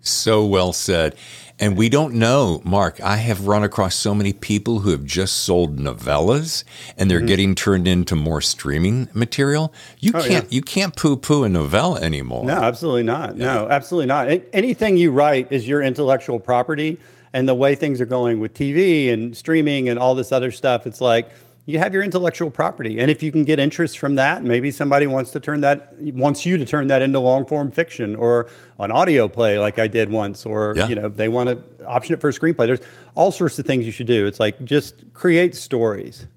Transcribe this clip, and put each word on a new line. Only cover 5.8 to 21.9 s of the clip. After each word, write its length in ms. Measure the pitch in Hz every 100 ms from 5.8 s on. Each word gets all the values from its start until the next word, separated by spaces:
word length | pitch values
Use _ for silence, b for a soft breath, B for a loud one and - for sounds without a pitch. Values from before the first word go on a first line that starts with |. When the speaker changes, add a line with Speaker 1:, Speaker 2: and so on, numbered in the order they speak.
| 69 57 58 71 85 135 160 - - B B B
Speaker 1:
and 120 | 98
they're 100 | 87
Speaker 2:
Mm-hmm. 80 | -
Speaker 1:
getting 260 | 95 98 92
turned 320 | - 98 90
into 280 | 90 87 80
more 260 | 78 78
streaming 680 | - - - 71 87 120 127
material. 580 | 104 120 - 139 147 156 B B B
You 140 | - 160
Speaker 2:
Oh, 60 |
Speaker 1:
can't, 220 | 139 175 -
Speaker 2:
yeah. 100 | 123
Speaker 1:
you 80 |
can't 320 | - - 190 -
poo-poo 480 | 160 139 - 147
a 60 | 120
novella 520 | 87 73 90 160 147
anymore. 440 | 82 76 64 60 127
Speaker 2:
No, 100 | 170
absolutely 400 | 120 123 165 123
not. 340 | 113 131 135 101
Speaker 1:
Yeah. 160 | 127
Speaker 2:
No, 160 | 123 107
absolutely 380 | 143 139 180 131
not. 200 | 143 127
A-, 280 | 170 - 202
anything 420 | 240 247 220 185
you 140 | 170
write 400 | 131 147 139 127
is 160 | 139 113
your 160 | 143
intellectual 560 | 139 131 139 131 - 120
property, 580 | 110 123 123 151 156 170 b b b
and 160 | 131 131
the 60 | 127
way 200 | 139 139
things 260 | 156 131
are 40 | 120
going 320 | 127 120 113
with 160 | 107 -
T 180 | 139
V 360 | 147 190 160 135
and 260 | 113 117 113
streaming 500 | - 160 147 143 123
and 120 | 120
all 160 | 127 131
this 160 | 123
other 180 | 131 127
stuff, 360 | 117 139 120 123
it's 120 | -
like, 300 | 127 117 117 b b b -
you 100 | 156
have 160 | 190